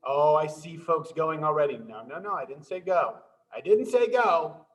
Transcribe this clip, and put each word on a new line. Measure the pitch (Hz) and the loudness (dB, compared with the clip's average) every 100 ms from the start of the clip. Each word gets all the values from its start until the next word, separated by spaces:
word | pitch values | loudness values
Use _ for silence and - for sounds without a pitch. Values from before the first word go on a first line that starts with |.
Oh, | 123 143 151 | -2 2 4
I | 151 151 | 4 2
see | 151 165 165 | -8 -14 -14
folks | 170 160 156 | -2 -2 -2
going | - 160 156 | -4 -2 0
already. | 151 151 143 123 | 0 2 0 -2
No, | 113 110 | -12 -16
no, | 113 156 | -14 -12
no, | 202 | -6
I | 185 | -6
didn't | 127 143 | -6 -14
say | - 185 | -10 -10
go. | 175 175 127 - - _ _ | 0 0 0 -4 -20 _ _
I | 113 | -12
didn't | 143 214 - | 2 2 4
say | 247 233 | 2 2
go. | 247 220 165 156 - _ | 2 4 2 0 -10 _